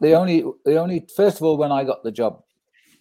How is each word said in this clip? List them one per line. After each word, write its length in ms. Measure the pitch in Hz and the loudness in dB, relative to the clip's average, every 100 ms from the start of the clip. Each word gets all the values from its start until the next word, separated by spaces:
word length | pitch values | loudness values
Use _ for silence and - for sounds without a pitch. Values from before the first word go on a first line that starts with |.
the 120 | 151 | 4
only, 300 | 160 185 165 131 - 139 | 4 4 0 -2 -6 -2
the 120 | 156 | 0
only, 280 | 175 175 - - | 0 -6 -6 0
first 220 | 202 - | 0 0
of 60 | |
all, 120 | 160 151 | 0 0
when 160 | 147 | 0
I 120 | 139 | -2
got 200 | 135 127 | -4 -6
the 80 | 113 | -6
job, 300 | 110 113 - _ _ _ _ _ _ | -4 -4 -6 _ _ _ _ _ _